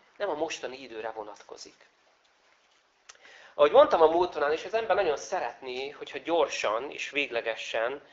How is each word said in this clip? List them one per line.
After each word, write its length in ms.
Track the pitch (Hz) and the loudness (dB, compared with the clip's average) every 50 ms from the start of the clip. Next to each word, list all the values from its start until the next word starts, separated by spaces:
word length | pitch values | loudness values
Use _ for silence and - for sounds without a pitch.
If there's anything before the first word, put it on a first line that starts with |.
| _ _ _ | _ _ _
nem 120 | - 208 190 | -8 -6 -4
a 60 | 151 | -2
mostani 460 | 151 160 156 - - 139 123 131 139 | -4 -4 -6 -6 -8 -8 -10 -10 -12
időre 300 | 135 117 113 110 113 110 | -14 -14 -12 -10 -10 -10
vonatkozik. 760 | 110 110 104 104 101 - - - - - - - - _ - _ _ _ _ _ _ _ _ _ _ _ _ _ _ _ _ _ _ _ _ _ _ _ _ - - _ - - - - - - - | -10 -10 -12 -14 -16 -18 -18 -20 -18 -18 -18 -20 -20 _ -20 _ _ _ _ _ _ _ _ _ _ _ _ _ _ _ _ _ _ _ _ _ _ _ _ -20 -20 _ -20 -20 -20 -20 -20 -12 4
Ahogy 180 | - 147 151 | 4 6 8
mondtam 300 | 190 262 302 - 214 170 | 10 8 8 8 8 6
a 60 | 160 | 6
múltonál 460 | 156 165 175 180 175 - 156 143 143 156 | 6 6 4 2 0 0 -2 0 0 0
is, 120 | 165 - | -2 -4
az 80 | 180 208 | -4 -4
ember 220 | 226 226 202 - | -4 0 0 0
nagyon 220 | 202 190 160 139 | 2 2 0 -2
szeretné, 720 | 131 - - 196 175 139 120 117 - 131 131 123 127 135 143 | -2 -4 -6 -6 -4 -4 -6 -8 -10 -12 -10 -8 -8 -8 -10
hogyha 280 | - - 151 - - | -10 -14 -16 -12 -12
gyorsan 720 | 135 131 151 170 165 139 - - - - 107 107 117 135 - | -10 -4 0 2 2 2 0 -2 -2 -2 -2 -2 -2 -4 -6
és 180 | - - - - | -8 -10 -10 -6
véglegesen 960 | - 143 143 123 117 117 110 113 110 - - - - 113 113 123 139 - - - | -4 -4 -4 -2 -4 -4 -2 -4 -6 -6 -8 -6 -4 -2 -2 -2 -4 -8 -12 -20